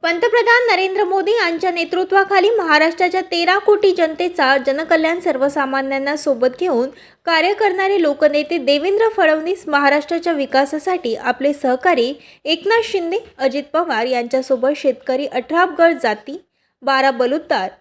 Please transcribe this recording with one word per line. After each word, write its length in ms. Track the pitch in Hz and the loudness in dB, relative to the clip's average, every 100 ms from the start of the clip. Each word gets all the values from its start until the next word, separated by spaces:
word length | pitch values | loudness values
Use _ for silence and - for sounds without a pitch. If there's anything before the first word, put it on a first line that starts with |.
पंतप्रधान 640 | 330 339 466 480 453 480 494 | 0 0 2 2 4 4 4
नरेंद्र 340 | 370 381 381 | 0 0 0
मोदी 280 | 392 381 370 | 0 0 0
यांच्या 380 | 466 359 339 311 | 0 0 -2 -2
नेतृत्वाखाली 760 | 339 330 359 370 392 392 392 370 | -2 -4 -2 0 0 2 2 2
महाराष्ट्राच्या 720 | 453 339 302 320 330 359 370 | 2 2 2 2 2 0 0
तेरा 360 | 370 339 339 381 | -2 -2 2 2
कोटी 340 | 392 415 403 | 4 4 4
जनतेचा 680 | 370 330 311 349 349 269 277 262 | 2 0 0 -4 0 2 2 2
जनकल्याण 540 | 269 320 330 320 339 | -2 0 2 2 -2
सर्वसामान्यांना 960 | 349 262 277 285 269 269 269 269 277 302 | -2 0 0 -2 -2 -2 -4 -4 -4 -4
सोबत 440 | 302 254 254 254 | -2 0 0 0
घेऊन 300 | 359 254 254 - - _ - | -2 0 -2 -6 -20 _ -2
कार्य 280 | 330 339 | 0 2
करणारे 480 | 403 427 370 381 392 | 2 0 0 0 2
लोकनेते 560 | 311 285 302 294 302 339 | 0 2 2 2 -2 -4
देवेंद्र 500 | 254 285 330 403 453 427 | 0 0 0 0 0 2
फडणवीस 460 | 330 311 320 381 - | 2 2 -2 -6 -2
महाराष्ट्राच्या 680 | 285 285 294 294 339 339 | 0 2 2 0 -4 -2
विकासासाठी 840 | 311 269 262 285 311 339 359 247 220 | -2 0 0 0 -2 -4 -4 -4 -4
आपले 380 | 254 247 269 | -4 -2 -2
सहकारी 600 | 285 262 254 370 320 240 277 - _ 285 | 0 -2 0 0 2 0 -4 -14 _ -4
एकनाथ 380 | 330 392 453 | -4 0 0
शिंदे, 340 | 440 403 339 381 453 - | 0 -4 -2 -6 -6 -4
अजित 260 | 269 262 285 | -2 -2 -4
पवार 320 | 311 339 226 240 | -4 -2 -2 -2
यांच्यासोबत 720 | 254 240 262 262 262 254 294 | -2 -2 -4 0 0 0 0
शेतकरी 480 | 285 247 - 262 285 | -2 -2 -4 -4 -2
अठरा 380 | 240 247 330 359 311 | -6 -4 0 0 2
गट 160 | 339 302 | 2 2
जाती, 340 | 240 214 - 311 _ _ _ _ | -2 -4 -8 -16 _ _ _ _
बारा 280 | 254 269 269 | -2 2 2
बलुतेदार 580 | 247 247 294 311 262 185 - | 0 0 -2 -2 -4 -4 -10